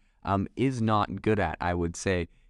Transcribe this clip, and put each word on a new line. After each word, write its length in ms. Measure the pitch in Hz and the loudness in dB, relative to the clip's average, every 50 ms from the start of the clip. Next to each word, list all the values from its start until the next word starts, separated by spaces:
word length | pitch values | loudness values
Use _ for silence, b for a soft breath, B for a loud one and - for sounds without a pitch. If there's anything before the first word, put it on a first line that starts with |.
| _ _ _ _ - | _ _ _ _ -4
um, 240 | - 98 98 98 - - | -2 0 0 0 -2 -2
is 240 | - 120 135 131 120 | 0 0 0 0 0
not 400 | 110 110 107 104 107 - - - | 0 2 2 2 2 0 -2 -4
good 180 | - 107 110 101 | 0 0 2 2
at, 200 | 92 80 76 - | 2 0 -2 -2
I 140 | - 87 87 | -2 -2 0
would 220 | 87 85 85 85 | 0 0 -2 -4
say. 320 | - - 98 95 90 85 - _ _ _ - | -4 -2 0 0 0 0 -4 _ _ _ -20